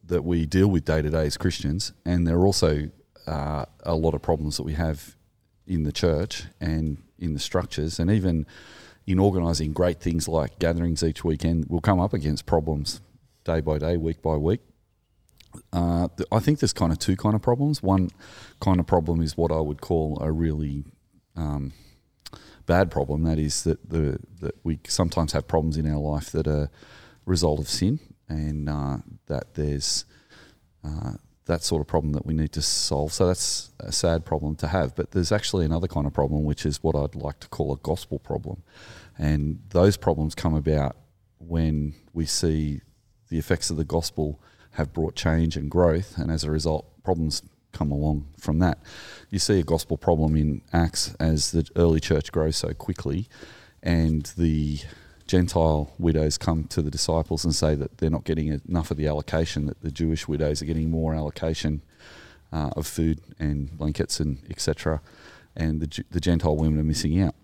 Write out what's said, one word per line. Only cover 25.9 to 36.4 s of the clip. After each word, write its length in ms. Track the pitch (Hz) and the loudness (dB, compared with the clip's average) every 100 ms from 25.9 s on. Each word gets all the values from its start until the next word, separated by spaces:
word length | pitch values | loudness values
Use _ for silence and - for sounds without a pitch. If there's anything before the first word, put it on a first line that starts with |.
| 73 | -2
life 320 | 76 76 76 | -2 -4 -4
that 160 | 80 73 | -4 0
are 160 | 76 | 0
a 60 | 73 - - - - - - | -2 -6 -20 -20 -20 -18 -2
result 340 | 90 82 76 | 2 2 2
of 100 | 76 | -2
sin, 300 | - 95 151 - - _ | 0 0 0 -6 -20 _
and, 400 | 78 76 76 73 | -4 -4 -4 -4
uh, 300 | 73 69 69 - - _ | -4 -4 -6 -8 -20 _
that 260 | 69 - | -6 -6
there's, 520 | - 73 71 - - - _ _ - - _ _ _ | -4 -2 -2 -2 -4 -6 _ _ -20 -20 _ _ _
uh, 300 | 73 78 71 - _ _ - | -10 -8 -8 -10 _ _ -4
that 160 | 85 | -2
sort 200 | - 82 | 0 -2
of 60 | 73 | 0
problem 260 | 80 76 | 0 0
that 120 | 73 - | -2 -2
we 80 | |
need 180 | 78 76 | -2 -2
to 80 | - | -2
solve. 500 | 76 - - 71 76 | -2 -2 0 0 -2
So 140 | - 90 | 2 2
that's 420 | 90 - - - _ | 2 -2 -4 -8 _
a 120 | - | -6
sad 340 | - 87 82 80 | 0 2 2 0
problem 300 | 78 76 76 | -2 -2 -2
to 120 | 80 | 0
have. 260 | 92 73 - | 0 0 -2
But 160 | - | -2
there's 200 | 95 85 | 0 2
actually 340 | 104 - 98 80 | 0 0 0 2
another 220 | 80 90 | 0 0
kind 200 | - 71 | -2 -2
of 60 | |
problem, 300 | 69 71 76 | 0 2 2